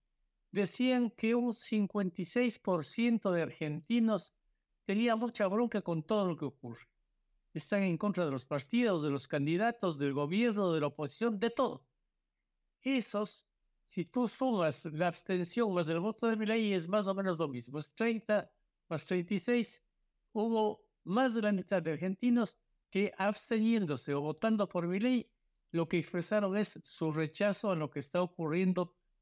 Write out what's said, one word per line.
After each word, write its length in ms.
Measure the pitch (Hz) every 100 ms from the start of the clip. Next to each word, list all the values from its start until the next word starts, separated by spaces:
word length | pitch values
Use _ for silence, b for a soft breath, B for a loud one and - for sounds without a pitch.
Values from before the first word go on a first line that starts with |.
| _ _ _ _ _
decían 640 | 190 196 - 254 247 233
que 240 | - 220
un 180 | 240 240
cincuenta 680 | 226 - 214 202 208 185 170
y 60 |
seis 320 | 175 247 247 -
por 260 | - 175
ciento 480 | 143 - 233 233 196
de 120 | 170
argentinos 920 | 143 - 151 151 - 233 226 214 - _ _ _ _ _
tenía 300 | - 202 233
mucha 320 | 226 240 - 196
bronca 340 | 208 240 208
con 220 | 185 165
todo 240 | 151 214 185
lo 80 |
que 80 | 151
ocurre. 460 | 147 - 120 113 - _ _ _ _ _ _
Están 300 | 160 - 202
en 140 | 190 165
contra 280 | 208 180
de 60 | 165
los 140 | 135
partidos, 560 | - 147 - 240 240 175
de 100 | 151
los 180 | 139 -
candidatos, 680 | 151 143 170 233 233 185 147
del 140 | 143
gobierno, 600 | 139 147 196 240 208 190
de 80 | 160
la 60 | 147
oposición, 520 | - 143 - 233 208
de 120 | 226
todo. 360 | 233 254 - _ _ _ _ _ _ _ _ _ _
Esos, 680 | 254 269 202 202 208 - _ _ _ _ _
si 160 | -
tú 240 | 165 247 233
sumas 560 | - 262 214 160 131
la 240 | 165 151 175
abstención 640 | 170 - 185 175 240 226
más 140 | 180 156
el 140 | 165
voto 260 | 208 214 233
de 80 |
Milei, 380 | 220 214 226 214
es 120 | 190 165
más 180 | 214 196
o 60 |
menos 240 | 196 196 160
lo 80 | 151
mismo. 320 | 123 120 147
Es 160 | 147
treinta 560 | - 233 226 - 208 - _ _ _ _
más 160 | 156
treinta 280 | - 185 175
y 60 | 196
seis. 420 | - 240 220 - _ _ _ _ _
Hubo 520 | 214 226 226 214 214 _ _
más 280 | 165 208 262
de 100 | 226
la 100 | 208
mitad 280 | 196 - 190
de 120 | 165
argentinos 640 | 151 185 190 247 240 226 - _ _ _
que 240 | 190 208 -
absteniéndose 960 | 196 208 - 226 226 226 175 135 -
o 60 | 143
votando 480 | 151 151 220 220 196
por 180 | 175
Milei, 460 | 170 190 247 254 - _ _ _ _
lo 160 | 165 165
que 100 | 175
expresaron 600 | - 180 170 214 196 202
es 240 | 202 -
su 260 | - - 160
rechazo 640 | 156 156 - 202 190 214
a 40 | 170
lo 120 | 151
que 100 | 147
está 220 | 135 180
ocurriendo 760 | 175 - 160 170 185 180 175 _ _ _